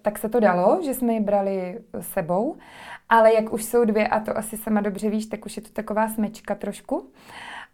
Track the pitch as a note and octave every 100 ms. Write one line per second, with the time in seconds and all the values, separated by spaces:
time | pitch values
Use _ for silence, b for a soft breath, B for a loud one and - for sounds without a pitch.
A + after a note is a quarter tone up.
0 | G#3+ G#3 A3 A#3+ G#3 F3+ F#3+ F4 D4 B3+
1 | A#3+ A3+ G3+ G3+ G3 F#3+ F3+ G3 - G#3+
2 | F3 G3 E3 F3+ C4+ - B B B B
3 | B A3+ A3 A3+ A3 A3 - A#3+ A3+ G#3+
4 | G#3+ A3 G#3+ - - G#3+ A3 G#3+ G#3 G3
5 | G#3+ A3 A3 A3 G#3 - - - A3 G#3+
6 | A3 A3 G#3+ - - G3+ G3+ G3 - D#4
7 | - B B B B B B